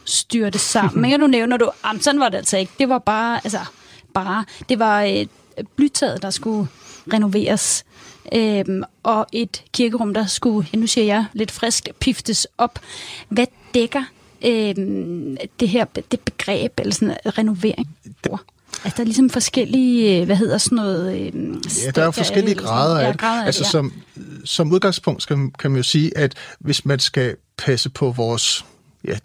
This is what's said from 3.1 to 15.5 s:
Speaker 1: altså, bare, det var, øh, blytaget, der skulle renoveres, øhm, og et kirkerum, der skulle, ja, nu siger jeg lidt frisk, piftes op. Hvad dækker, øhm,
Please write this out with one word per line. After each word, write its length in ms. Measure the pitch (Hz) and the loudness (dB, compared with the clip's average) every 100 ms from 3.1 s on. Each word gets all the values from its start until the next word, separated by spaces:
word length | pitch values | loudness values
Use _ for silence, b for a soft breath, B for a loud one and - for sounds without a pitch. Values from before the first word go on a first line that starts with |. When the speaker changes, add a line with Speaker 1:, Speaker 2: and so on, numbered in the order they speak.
| 214 226 233 | 0 0 -2
Speaker 1:
altså, 160 | 240 208 180 B B B - | -4 -6 -8 B B B -8
bare, 320 | 196 190 196 208 B - | -4 -2 -4 -4 B -2
det 100 | 247 | 2
var, 220 | 220 208 | 4 4
øh, 220 | 208 196 208 - _ - 214 - | 2 0 -2 -8 _ -14 -8 0
blytaget, 460 | 285 - 262 - | 2 2 -2 -2
der 80 | 196 | -6
skulle 380 | 180 226 214 160 B B B - | -6 -2 -2 -2 B B B -2
renoveres, 720 | 220 208 202 208 214 - - - B B B - | 2 2 2 2 0 0 -4 -6 B B B -4
øhm, 500 | 226 220 208 190 190 - _ | 0 2 0 0 -4 -6 _
og 240 | - 214 214 | -2 0 -2
et 300 | 226 233 - - | -4 -6 -8 -8
kirkerum, 400 | - 240 233 214 | 0 0 0 -2
der 120 | 208 208 | 0 -2
skulle, 420 | - 247 214 160 | 0 0 0 0
ja, 60 | 220 | 0
nu 80 | 220 | 0
siger 180 | - 214 | 2 2
jeg 200 | 202 214 | 2 0
lidt 180 | 208 214 | -4 -6
frisk, 380 | - 226 - - - | -4 -2 -2 -4 -2
piftes 480 | - - - 220 - - | -2 -2 -2 -2 -4 -2
op. 220 | 240 - B B B B B | -2 -2 B B B B B
Hvad 160 | 208 247 - - | 0 0 -2 -2
dækker, 300 | 247 233 277 262 - _ _ - | 0 2 -2 -6 -10 _ _ 0
øhm, 920 | 226 214 190 196 196 170 175 - 131 - | 2 0 0 -2 -4 -4 -6 -6 -8 -10